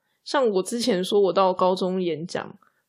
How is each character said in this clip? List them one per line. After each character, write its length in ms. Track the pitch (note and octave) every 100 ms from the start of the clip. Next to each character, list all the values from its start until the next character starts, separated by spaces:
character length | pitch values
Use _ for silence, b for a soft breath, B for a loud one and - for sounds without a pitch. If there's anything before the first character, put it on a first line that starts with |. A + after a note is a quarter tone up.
| _ _
像 240 | - D4 A#3+
我 120 | F#3+
之 180 | F#3 A#3+
前 240 | A#3 F#3
说 160 | F#3 G#3
我 120 | G3
到 200 | E3+ F#3+
高 220 | F#3 F#3
中 280 | F#3+ F#3+ F#3
演 240 | F3+ D3 F3
讲， 320 | - - - _ _